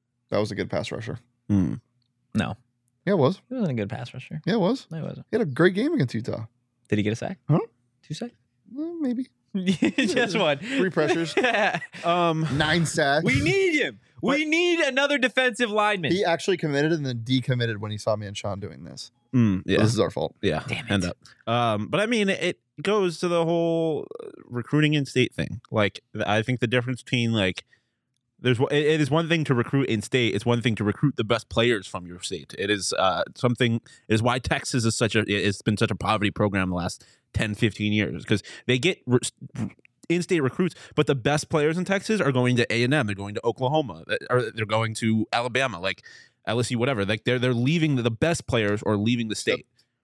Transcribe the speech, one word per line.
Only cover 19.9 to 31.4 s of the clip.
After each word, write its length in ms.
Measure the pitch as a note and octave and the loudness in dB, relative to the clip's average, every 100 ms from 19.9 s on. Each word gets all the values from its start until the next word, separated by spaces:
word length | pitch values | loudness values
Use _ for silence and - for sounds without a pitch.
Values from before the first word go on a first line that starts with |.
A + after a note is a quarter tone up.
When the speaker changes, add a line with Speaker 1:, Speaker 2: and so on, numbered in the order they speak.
Speaker 1:
is 80 | A2 | 2
our 100 | F#2 | 0
fault. 240 | - D2+ - | -2 -6 -2
Speaker 2:
Yeah. 220 | G2 D#2 - | -2 -2 -4
Speaker 3:
Damn 180 | - - | -8 -2
it. 40 | |
Speaker 2:
End 120 | G2+ | -2
up. 120 | F2 - - - - | -2 -8 -16 -12 -4
Um, 360 | A#2+ A#2+ G#2 G#2 | 0 0 -2 -2
but 120 | D#3+ | -2
I 60 | G#3+ | 0
mean, 220 | A#3+ G3 | 0 0
it 300 | F#3+ F3+ - _ - | -2 -4 -6 _ -8
goes 380 | D3 G#3+ F#3 D#3+ | -2 0 0 -2
to 100 | F3+ | 0
the 160 | E3+ | 0
whole, 640 | E3 E3+ E3+ E3 D#3+ C#3+ - - | 2 0 0 0 0 -2 -6 -12
uh, 60 | - - - | -14 -16 -10
recruiting 480 | A#2+ A2+ D3 D3+ | -8 0 4 4
in 100 | D3+ | 2
state 300 | C3+ B2+ B2 | 2 2 2
thing. 260 | - - A2 - | 0 -6 -8 -4
Like, 300 | A2+ G2+ - _ | 0 0 -2 _
th-, 100 | G#2+ - | -4 0
I 140 | G#2+ | 0
think 180 | A2 B2+ | 0 -2
the 60 | A#2 | 0
difference 360 | B2 B2 B2+ | 0 -2 -6
between, 300 | - B2+ A#2 | -4 0 2
like, 320 | A2+ F#2+ - - _ _ _ _ _ _ _ | 2 0 -2 -10 _ _ _ _ _ _ _
there's 160 | B2 A#2+ | 0 2
w-, 180 | C3+ D3 | 2 2
it, 160 | D3+ | 4
it 60 | D#3 | 2
is 100 | C#3 | 2
one 180 | D#3 E3 | 2 2
thing 160 | E3 | 0
to 100 | C#3+ | 2
recruit 340 | A#2+ A#2 C#3 C3 | 0 2 0 2
in 140 | A2 | -2
state. 320 | - C3 A2+ | 0 0 2
It's 100 | G2+ | 0
one 160 | A#2+ A#2+ | 0 0
thing 140 | A#2+ | 0
to 100 | G#2 | 0
recruit 320 | G#2 - D3 - | 0 0 0 0
the 80 | |
best 240 | G#2 A2+ | 0 -2